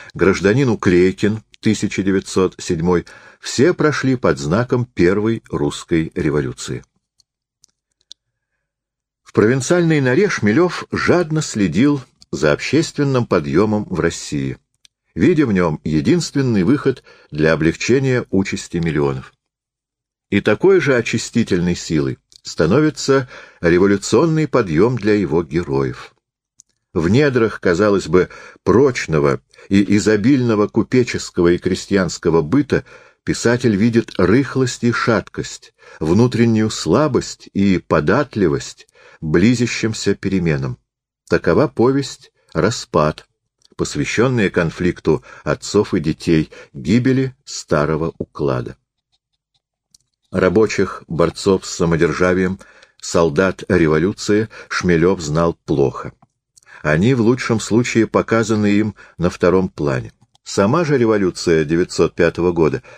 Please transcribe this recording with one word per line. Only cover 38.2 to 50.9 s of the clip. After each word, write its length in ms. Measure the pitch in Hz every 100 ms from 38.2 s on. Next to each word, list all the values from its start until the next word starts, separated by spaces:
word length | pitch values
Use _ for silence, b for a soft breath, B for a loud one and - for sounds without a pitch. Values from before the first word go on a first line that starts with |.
| 143 110 90 69 - - - b b b
к 40 |
близящимся 880 | 80 76 104 120 120 - 113 110 -
переменам. 640 | 101 101 95 85 73 67 62 _ _ _ _ -
Такова 380 | 82 - 85 147
повесть 640 | - 117 135 135 - - _ b
«Распад», 720 | 85 90 - - 85 76 - - _ _ _ _ -
посвящённая 720 | - - 139 - 127 123 95
конфликту 720 | 90 82 - 87 - - 76 B B
отцов 500 | B 71 - 101 104
и 60 | 98
детей, 500 | 78 80 - 80 78 B B
гибели 600 | - 65 113 127 131 131 -
старого 680 | - - - 80 73 78 82 -
уклада. 580 | - - 71 64 60 64 _ _ _ _ _ _ _ _ _ _ _ _ _ _ _
Рабочих, 720 | 95 92 90 107 - 95